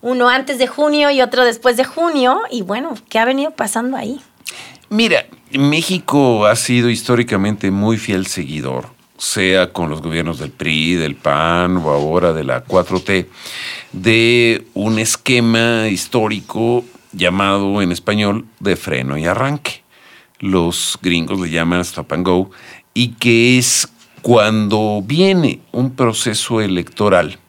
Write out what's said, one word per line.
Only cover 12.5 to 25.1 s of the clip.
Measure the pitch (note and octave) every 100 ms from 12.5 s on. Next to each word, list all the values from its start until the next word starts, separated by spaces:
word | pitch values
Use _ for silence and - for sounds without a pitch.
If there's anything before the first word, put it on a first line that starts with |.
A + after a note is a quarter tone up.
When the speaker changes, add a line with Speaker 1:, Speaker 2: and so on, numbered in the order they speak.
| B1+
Speaker 2:
cuatro | - F#2 F2 F#2
T, | F2+ F#2+ F2+ - - - - - -
de | F#2 F#2 A2+ A#2 A#2+ A#2 A2+ -
un | - G#2 A2
esquema | A2 - - B2 A#2 A2+ A#2 A2+ A2
histórico | F#2+ - B2 G#2+ G#2+ - G#2+ A2+ A#2+ A#2+ - _
llamado | F#2+ F2 F#2+ G2 G2 G2 G#2
en | F2+
español | F2 - G#2 G#2 G#2 - _
de | G2 F2
freno | - C#2+ B1+ D2
y |
arranque. | E2 G2+ C3+ D3 - - _ _ - - _ _
Los | G2 F#2 E2+ E2+ - -
gringos | F#2 E2+ E2 F#2+
le | F2
llaman | E2 E2 F2
stop | F2+ - -
and | D2+ F2+
go, | F2+ F#2+ - - - _
y | - B2
que | A#2+ A#2+ A#2 A#2+ B2+
es | A#2+ - - _ _ -
cuando | - A#2+ G#2+ A2 G#2+ A2 G#2+ G#2
viene | G2+